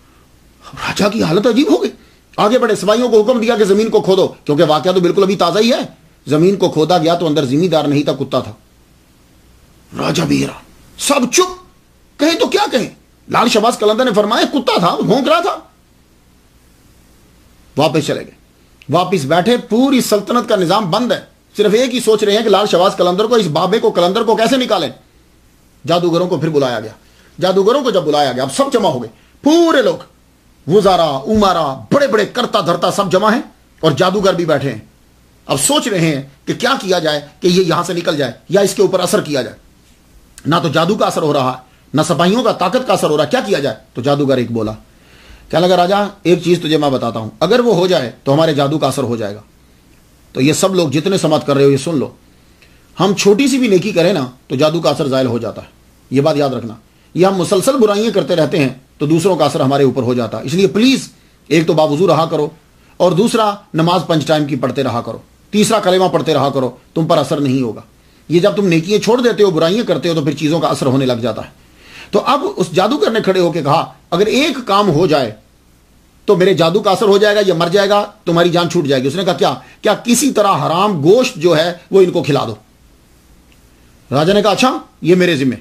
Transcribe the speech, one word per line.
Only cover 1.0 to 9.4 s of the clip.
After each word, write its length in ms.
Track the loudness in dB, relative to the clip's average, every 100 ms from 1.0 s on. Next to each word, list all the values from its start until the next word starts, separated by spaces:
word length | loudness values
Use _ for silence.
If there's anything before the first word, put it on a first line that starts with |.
| -2
की 120 | 0
हालत 260 | 0 0 2
अजीब 240 | 2 2
हो 80 | 0
गई, 120 | -2 -8 _ _ _ -2
आगे 200 | 0 2
बढ़े, 180 | 0 0
सिपाहियों 320 | 0 0 2
को 140 | 2
हुक्म 180 | 2 0
दिया 160 | 0 0
कि 80 |
जमीन 240 | 2 2 2
को 120 | 0
खोदो, 360 | 2 2 0 -2 -4
क्योंकि 160 | 0
वाकया 300 | 2 2 0
तो 80 | 0
बिल्कुल 240 | 2 2
अभी 120 | 0 0
ताजा 240 | 0 2
ही 100 | 0
है। 280 | 0 -4 -14 _ _ -4
जमीन 280 | 2 2 2
को 120 | 0
खोदा 300 | 0 0 2
गया 160 | 0
तो 120 | 0 -2
अंदर 180 | -2
जिम्मेदार 420 | 0 0 0 0 0
नहीं 180 | -2
था, 80 | -2
कुत्ता 280 | -6 -4 -6
था। 160 | -6 -12 _ _ _ _ _ _ _ _